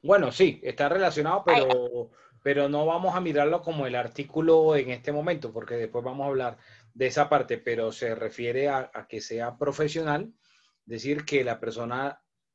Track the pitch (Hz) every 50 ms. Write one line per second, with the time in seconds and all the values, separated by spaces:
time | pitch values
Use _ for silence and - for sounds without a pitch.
0 | - 147 196 202 165 123 120 - 190 160 - - - 127 120 - 143 143 170 190
1 | 190 170 151 151 147 160 180 202 - 175 160 147 135 131 127 123 123 123 123 123
2 | 117 117 _ _ - - _ _ _ 139 139 143 143 143 147 147 151 160 165 175
3 | 180 185 170 185 180 165 147 147 143 151 170 170 165 165 160 151 139 127 123 123
4 | 127 123 - - 143 147 - 160 160 165 165 160 156 156 151 143 131 127 123 120
5 | - 147 147 147 151 175 175 147 - 113 107 113 104 - 120 120 113 107 - 120
6 | 117 127 131 139 139 143 135 131 127 120 113 _ _ - - - _ _ _ 117
7 | 131 123 123 147 143 143 147 139 127 - 120 113 - 120 117 113 113 113 110 -
8 | 127 117 113 107 113 107 - - 120 120 120 131 139 143 139 131 127 - - 113
9 | - _ - 107 - - 113 117 117 120 120 - 151 143 139 151 156 147 151 165
10 | 160 151 147 151 208 226 - _ _ _ _ _ _ _ _ _ _ - 117 113
11 | 117 139 147 147 147 - 147 139 123 120 117 - - 113 110 113 117 117 120 131
12 | 135 143 - _ _ _ _ _ _ _ _